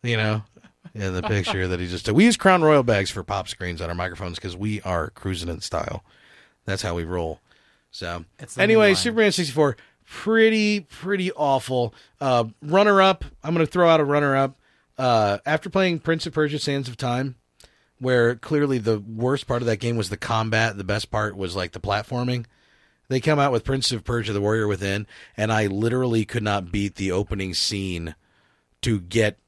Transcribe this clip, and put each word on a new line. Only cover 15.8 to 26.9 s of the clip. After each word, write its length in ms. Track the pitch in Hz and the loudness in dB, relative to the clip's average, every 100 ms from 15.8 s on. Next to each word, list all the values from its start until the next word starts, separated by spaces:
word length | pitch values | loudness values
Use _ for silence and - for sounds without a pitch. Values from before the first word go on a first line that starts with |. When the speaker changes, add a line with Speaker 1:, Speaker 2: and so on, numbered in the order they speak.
| 190 165 | 0 0
Speaker 1:
Prince 280 | - 160 160 | -2 -2 -2
of 60 | |
Persia: 260 | 151 151 147 | -2 -2 -2
Sands 300 | - 139 127 | -4 -4 -6
of 80 | 120 | -6
Time, 380 | 123 123 135 127 _ _ - _ _ _ | -4 -2 -4 -8 _ _ -20 _ _ _
where 380 | 127 123 117 120 | 0 4 4 0
clearly 420 | - 151 143 131 | -2 0 2 0
the 220 | 110 107 | 0 -2
worst 480 | 101 110 123 135 - | -2 -4 -2 -2 -2
part 140 | 120 | -2
of 40 | 120 | 0
that 100 | 107 | 0
game 160 | 120 117 | -2 -2
was 140 | 95 | -4
the 80 | 101 | -6
combat, 600 | - 113 113 110 113 101 | -2 -2 0 0 0 -2
the 60 | |
best 260 | 92 101 - | -4 -4 -2
part 260 | 110 107 95 | -2 -4 -4
was, 180 | 95 92 | -6 -4
like, 160 | 90 | -6
the 80 | - | -6
platforming. 680 | 98 101 107 123 123 123 113 _ _ _ _ _ _ | -4 -4 -2 -4 -4 -4 -8 _ _ _ _ _ _
They 120 | 131 | -2
come 180 | 156 147 | 0 2
out 120 | 139 | 2
with 100 | 120 | 0
Prince 280 | - 135 131 | 0 -2 -2
of 100 | 117 | -4
Persia: 300 | - 120 107 | -4 -4 -2
The 80 | 101 | 0
Warrior 260 | 101 110 107 | 0 0 0
Within, 400 | 95 98 98 107 - - - | -2 -2 -4 -6 -16 -20 -6
and 140 | 107 | 0
I 160 | 110 104 | 0 0
literally 580 | 98 117 127 127 113 104 | 0 0 0 0 0 -2
could 180 | 120 | -4
not 280 | 107 101 90 | -2 -2 -2
beat 240 | 101 101 | -4 -4